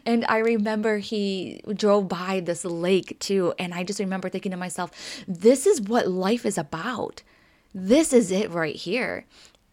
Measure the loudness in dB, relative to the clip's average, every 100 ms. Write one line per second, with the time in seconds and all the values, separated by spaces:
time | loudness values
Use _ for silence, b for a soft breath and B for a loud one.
0 | 0 0 2 2 2 2 0 0 0 -2
1 | -2 -4 -2 -4 -6 -10 -8 0 4 4
2 | 2 -4 -2 -2 -2 -4 -4 -2 2 2
3 | 2 -8 -2 2 2 -2 -6 -6 -6 -4
4 | -4 -4 -4 -6 -6 -6 -8 -8 -8 B
5 | B B B 4 6 6 4 2 2 0
6 | 2 0 0 0 -2 -4 -6 -6 -6 -6
7 | -8 -10 _ b b b b -6 4 4
8 | 6 4 4 0 -2 -2 -4 -4 -6 -4
9 | -4 -6 -12 b b b _